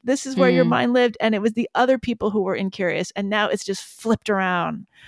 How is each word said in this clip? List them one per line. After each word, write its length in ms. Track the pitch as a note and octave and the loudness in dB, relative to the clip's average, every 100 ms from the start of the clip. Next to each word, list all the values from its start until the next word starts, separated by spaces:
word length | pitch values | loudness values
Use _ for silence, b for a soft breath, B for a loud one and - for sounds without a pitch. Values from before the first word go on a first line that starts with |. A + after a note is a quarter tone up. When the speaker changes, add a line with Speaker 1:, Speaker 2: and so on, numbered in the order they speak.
Speaker 1:
This 220 | A#3 C#4 C4+ | -2 -2 -2
is 80 | B3+ | 2
where 140 | B3 | 4
your 160 | E3+ G3 | 6 4
Speaker 2:
Mm. 40 | |
Speaker 1:
mind 240 | B3 B3 | 2 2
lived. 240 | B3 B3 - | 2 2 2
And 120 | A3+ | 0
it 80 | G#3+ | 0
was 120 | G#3+ | 0
the 160 | A3 A3 | -2 -2
other 240 | - B3+ B3+ | 0 2 2
people 320 | - A#3+ G3+ | 0 -4 -2
who 120 | G#3 | 0
were 120 | F#3+ | 0
incurious. 580 | F3+ F#3+ - F3+ D3+ F3+ G3+ | -2 -4 -2 -2 -2 -4 -6
And 140 | G3+ | -4
now 180 | G#3 G#3 | -2 0
it's 160 | G3+ | -2
just 180 | - F#3+ | -4 -8
flipped 480 | - - A3+ G#3+ - | -10 -8 -2 -2 0
around. 560 | G3 F#3 F3+ E3 D#3 G3+ B | 0 0 -2 -4 -8 -14 B